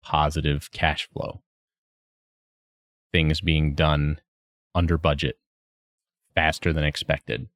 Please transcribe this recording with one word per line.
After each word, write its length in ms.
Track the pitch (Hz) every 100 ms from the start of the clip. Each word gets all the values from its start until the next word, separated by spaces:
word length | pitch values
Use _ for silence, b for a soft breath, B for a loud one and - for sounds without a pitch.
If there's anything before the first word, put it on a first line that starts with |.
positive 680 | - 78 76 78 76 71 -
cash 380 | - 80 76 -
flow, 300 | - - - _ _ _ _ _ _ _ _ _ _ _ _ _ _ _ _ _
things 280 | 87 78 78
being 340 | 90 78 78
done 460 | 71 78 73 73 76 _ _ _ _ _
under 240 | 87 82 82
budget, 440 | 80 71 71 - _ _ _ _ _ _ _ _ _ -
faster 360 | 80 - 90
than 120 | 78
expected. 640 | 76 - - 76 - 57 113